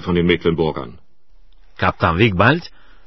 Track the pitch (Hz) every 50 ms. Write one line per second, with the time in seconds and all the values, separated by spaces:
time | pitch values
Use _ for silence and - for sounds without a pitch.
0 | 82 - 90 87 85 87 87 82 - 87 82 80 82 78 71 73 65 60 - -
1 | - - - - - - - - - - - - - - - - - 92 - -
2 | - 90 82 87 110 117 95 85 98 120 147 175 170 - - - - - - -
3 | -